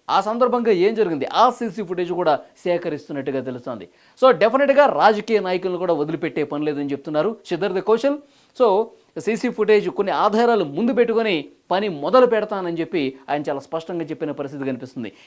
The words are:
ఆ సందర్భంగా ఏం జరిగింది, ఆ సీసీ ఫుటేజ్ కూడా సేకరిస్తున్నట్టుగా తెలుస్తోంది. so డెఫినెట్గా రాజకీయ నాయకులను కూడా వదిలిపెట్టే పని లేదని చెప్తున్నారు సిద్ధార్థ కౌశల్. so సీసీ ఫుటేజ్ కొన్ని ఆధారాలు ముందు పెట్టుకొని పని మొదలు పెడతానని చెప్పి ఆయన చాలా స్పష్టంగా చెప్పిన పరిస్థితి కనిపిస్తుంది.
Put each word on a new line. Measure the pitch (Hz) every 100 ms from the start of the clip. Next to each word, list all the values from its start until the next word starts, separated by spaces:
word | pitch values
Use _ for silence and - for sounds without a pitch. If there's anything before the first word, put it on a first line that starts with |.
| -
ఆ | 165
సందర్భంగా | 202 233 247 240 226
ఏం | 185 196 226
జరిగింది, | 185 151 127
ఆ | 175 240
సీసీ | 233 233 185
ఫుటేజ్ | 180 180 175
కూడా | 175 165 143 - _
సేకరిస్తున్నట్టుగా | 180 175 175 147 - 147 139 135
తెలుస్తోంది. | 131 123 131 110 90 _ _ -
so | 262
డెఫినెట్గా | 160 220 262 285 277 285
రాజకీయ | 143 196 208 214 214
నాయకులను | 185 185 185 175
కూడా | 180
వదిలిపెట్టే | 156 151 160 160 156
పని | 147 147 151
లేదని | 143 143
చెప్తున్నారు | 139 156 151 175 220 -
సిద్ధార్థ | 170 196 185
కౌశల్. | 190 269 277 294 - _ _ -
so | 233 190 226 - _ -
సీసీ | 202 226 247
ఫుటేజ్ | - 208 214 180
కొన్ని | - 196
ఆధారాలు | 147 202 214 240 226
ముందు | 151 143 233
పెట్టుకొని | 240 233 226 220 160 135 _ -
పని | 185 208
మొదలు | 147 147 254 247
పెడతానని | 220 214 202 180 170
చెప్పి | 165 180 131 131 -
ఆయన | 147 151
చాలా | 139
స్పష్టంగా | - 160 165 175 151
చెప్పిన | 156 156
పరిస్థితి | 147 139 143 135
కనిపిస్తుంది. | 123 127 131 110 -